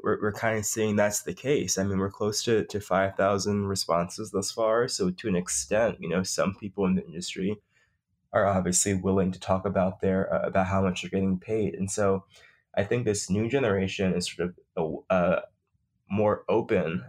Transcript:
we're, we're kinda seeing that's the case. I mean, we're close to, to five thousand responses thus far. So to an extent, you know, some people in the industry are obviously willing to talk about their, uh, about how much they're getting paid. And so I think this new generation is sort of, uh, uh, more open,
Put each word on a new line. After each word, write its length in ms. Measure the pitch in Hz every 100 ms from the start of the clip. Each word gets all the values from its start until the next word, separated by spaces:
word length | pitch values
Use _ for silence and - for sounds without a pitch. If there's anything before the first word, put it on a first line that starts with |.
we're, 180 | 101 -
we're 100 | 104
kinda 300 | - 113 110
seeing 320 | 104 113 107
that's 280 | 104 104 -
the 120 | -
case. 440 | 90 131 147 - -
I 40 |
mean, 140 | 98 95
we're 140 | 98
close 320 | - 104 104
to, 200 | 120 110
to 160 | - 104
five 360 | - 92 98 98
thousand 500 | 98 101 98 101 98
responses 640 | 95 - 85 87 - 104
thus 220 | 95 -
far. 340 | - 110 113 127
So 240 | - 92
to 180 | 90 107
an 60 |
extent, 640 | 87 90 - - 107 113 92
you 80 | 85
know, 140 | 87
some 320 | 92 - 82
people 320 | 95 104 101 92
in 80 |
the 100 | 92
industry 560 | 82 80 - - 95 104 _ _ _ _ _ _ _
are 140 | 110 98
obviously 480 | 95 90 90 101
willing 380 | 92 92 95 92
to 80 | 92
talk 260 | - 95 101
about 340 | 95 92 92
their, 320 | 98 95 -
uh, 140 | 82 -
about 220 | 95 92
how 120 | 95
much 220 | 95 90
they're 80 | 90
getting 300 | 98 95 92
paid. 340 | - 110 98
And 160 | - 98
so 340 | - 101 95 - - - _ _ -
I 80 |
think 200 | 101 120
this 240 | 110 98 -
new 200 | 101 113
generation 640 | 135 113 98 95 - 92
is 160 | 87 -
sort 200 | - 87
of, 40 | - _ 90 80 - -
uh, 20 |
uh, 280 | 92 87 85 - _ _ _ _ _ -
more 360 | 101 104 98 -
open, 560 | 110 113 98 80 90